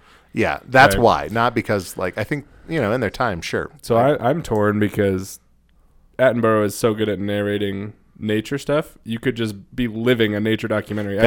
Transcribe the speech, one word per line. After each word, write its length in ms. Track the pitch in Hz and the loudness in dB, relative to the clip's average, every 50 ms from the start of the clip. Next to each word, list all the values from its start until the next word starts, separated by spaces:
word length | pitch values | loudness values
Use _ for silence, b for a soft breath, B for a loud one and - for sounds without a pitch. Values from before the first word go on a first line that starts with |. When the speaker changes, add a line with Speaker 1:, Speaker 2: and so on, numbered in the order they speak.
| b b b b b b | b b b b b b
Speaker 1:
Yeah, 280 | - 110 104 80 71 - - | -4 -2 -2 -2 -2 -4 -4
that's 320 | - 120 131 139 - - | 2 6 6 6 6 6
Speaker 2:
Right. 60 | - | 4
Speaker 1:
why. 260 | 117 107 85 71 73 80 | 4 4 4 2 -2 -4
Not 240 | 107 117 117 123 117 | -2 0 0 0 0
because, 420 | 117 - - 107 98 87 - - | -2 -2 0 -2 -2 -4 -6 -8
like, 220 | - 92 90 - 107 | -6 -6 -6 -4 -6
I 60 | 107 | -6
think, 220 | - 151 143 - - - - - - | -6 -6 -8 -8 -12 -20 -20 -10 -6
you 120 | 165 156 | -4 -2
know, 120 | 113 101 | 0 0
in 80 | 117 131 | 0 0
their 100 | 113 95 | -2 -2
time, 300 | - - 131 113 90 82 | -2 -2 -2 -2 -2 -4
sure. 300 | - - - 98 76 - - - | -6 -6 -4 -4 -6 -6 -12 -10
Speaker 2:
So 120 | - - 117 | -4 0 2
Speaker 1:
Like 260 | 113 123 143 147 113 | 2 4 2 2 0
Speaker 2:
I, 100 | 113 123 | 0 -2
I'm 120 | 156 170 | -2 -2
torn 380 | - - 113 107 104 104 104 104 | -2 -2 0 2 2 2 2 2
because 580 | 107 101 - 107 101 98 95 92 95 - - - _ _ _ _ _ _ _ _ _ _ _ _ _ _ _ - | 0 0 0 0 0 0 0 -2 -4 -8 -14 -18 _ _ _ _ _ _ _ _ _ _ _ _ _ _ _ 2
Attenborough 460 | 127 127 113 120 113 110 110 107 104 | 2 2 4 4 2 4 4 4 2
is 100 | 101 - | 0 0
so 200 | - - 113 107 | 0 0 0 0
good 140 | 107 107 104 | 0 -2 -2
at 100 | 98 90 | -2 -2
narrating 720 | 101 101 101 104 101 101 104 104 104 98 95 98 101 104 - _ _ _ _ - | -4 -4 -2 -2 -2 -2 -2 -2 -2 -4 -4 -6 -8 -10 -12 _ _ _ _ -8
nature 400 | 98 107 107 110 107 - 143 135 | -4 -2 -2 -2 -2 -4 -6 -6
stuff. 380 | - - 143 156 160 - - - - | -2 -2 0 0 -2 -4 -10 -16 -10
You 140 | 110 113 120 | -8 -8 -4
could 160 | - 131 117 | -2 -2 -2
just 180 | 117 113 110 104 101 90 - - | -2 -4 -6 -6 -10 -16 -10 -6
be 100 | 123 123 | -4 -4
living 480 | 113 104 113 113 123 127 113 113 104 104 | -4 -4 0 0 2 2 4 2 2 0
a 60 | 104 | 0
nature 260 | 107 110 110 107 - 107 | 0 0 0 0 -2 -2
documentary 500 | 107 104 - - 104 104 104 101 98 101 | -2 -2 -4 -4 -6 -6 -4 -4 2 4
as 40 | 113 | 6